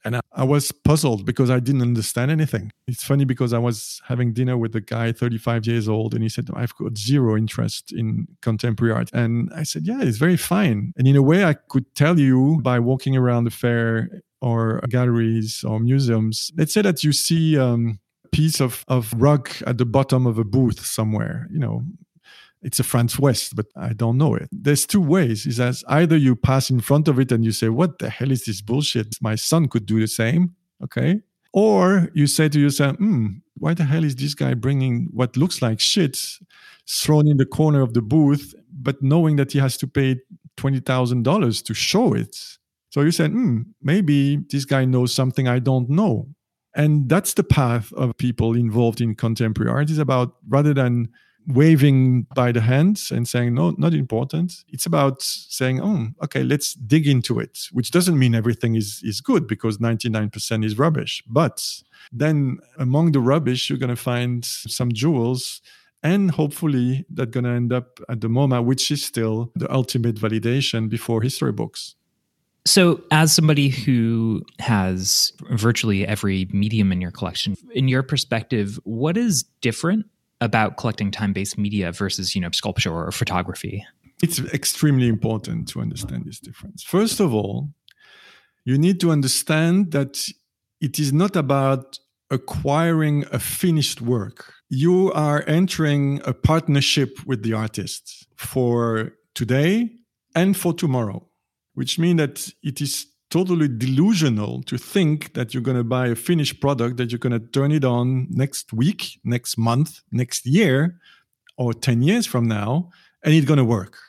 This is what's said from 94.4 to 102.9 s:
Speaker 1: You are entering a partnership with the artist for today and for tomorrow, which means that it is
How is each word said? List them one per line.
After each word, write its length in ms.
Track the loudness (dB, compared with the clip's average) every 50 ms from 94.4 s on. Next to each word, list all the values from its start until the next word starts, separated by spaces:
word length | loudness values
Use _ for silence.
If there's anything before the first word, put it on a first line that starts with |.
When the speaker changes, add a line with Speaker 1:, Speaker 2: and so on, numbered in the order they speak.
| -20 -20 -20 _ _ _
Speaker 1:
You 420 | -2 0 2 2 4 4 2 2
are 300 | 0 0 0 2 0 0 0
entering 760 | 0 2 2 2 0 0 0 0 2 2 2 0 0 -2 -4 -4
a 80 | -6 -6
partnership 840 | -2 0 2 2 2 2 2 2 2 2 2 0 0 0 -2 -4 -14 -6
with 160 | -6 -6 -4
the 120 | -2 -4 -2
artist 720 | -2 -4 -4 -6 -8 -8 -8 -10 -14 _ -20 -20 -20 -20 _ _
for 800 | -16 -16 -6 -2 -2 0 0 0 0 0 0 -2 -4 -4 -6 -10 _ _ _ _
today 560 | -6 -2 0 0 2 2 2 2 0 -2 -4 -8 -16 _ _ _ _ _ _ _
and 220 | 0 2 2 0
for 180 | 0 0 -2 -2
tomorrow, 500 | 0 -2 0 0 0 -2 -4 -6 -10 _ _ _ _ _ _ _ _ _ _ _
which 240 | -8 -6 -4 -2 0
means 200 | 2 2 4 2
that 340 | 2 0 -4 -10 -14 -14 -16 _
it 180 | -10 -10 -6 -6
is 260 | -6 -6